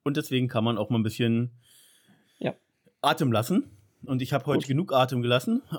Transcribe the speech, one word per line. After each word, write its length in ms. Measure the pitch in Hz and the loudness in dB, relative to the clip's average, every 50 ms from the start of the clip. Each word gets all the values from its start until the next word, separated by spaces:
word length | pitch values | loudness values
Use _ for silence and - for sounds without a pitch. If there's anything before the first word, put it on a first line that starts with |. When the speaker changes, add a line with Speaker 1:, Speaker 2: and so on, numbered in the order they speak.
Speaker 1:
und 140 | - 143 135 | -4 -4 -2
deswegen 320 | 151 147 - 135 127 127 120 | -2 -2 -2 -2 0 0 0
kann 160 | - 113 110 | 0 0 0
man 120 | 117 117 | 0 0
auch 140 | 104 104 - | 0 -2 0
mal 80 | 120 113 | 0 0
ein 40 | 107 | 0
bisschen 480 | 107 - - 120 117 113 117 123 123 - - _ _ _ - _ _ _ _ _ _ _ _ _ _ _ - | 0 -2 0 0 2 2 0 -2 -4 -8 -14 _ _ _ -20 _ _ _ _ _ _ _ _ _ _ _ -6
Speaker 2:
Ja. 160 | - 135 - - _ _ _ _ _ _ _ _ | -6 -6 -6 -6 _ _ _ _ _ _ _ _
Speaker 1:
Atem 300 | - 139 156 - 160 127 | 0 0 2 2 2 2
lassen 380 | 113 104 123 - 180 220 - - - - _ _ _ _ - | 2 2 2 2 0 0 -2 -4 -8 -20 _ _ _ _ -8
und 160 | 123 135 127 | -4 -4 -4
ich 100 | 127 - | -2 -2
hab 140 | 147 135 - | -2 -2 0
heute 120 | 147 139 127 | 0 -2 0
Speaker 2:
Gut. 80 | 151 135 | 0 0
Speaker 1:
genug 240 | 135 147 190 - | 0 0 0 2
Atem 300 | 135 127 127 127 135 123 | 2 2 2 2 0 -2
gelassen 400 | 120 120 123 127 - 226 226 254 - - 160 | 0 2 2 0 2 0 -2 -2 -2 -6 -6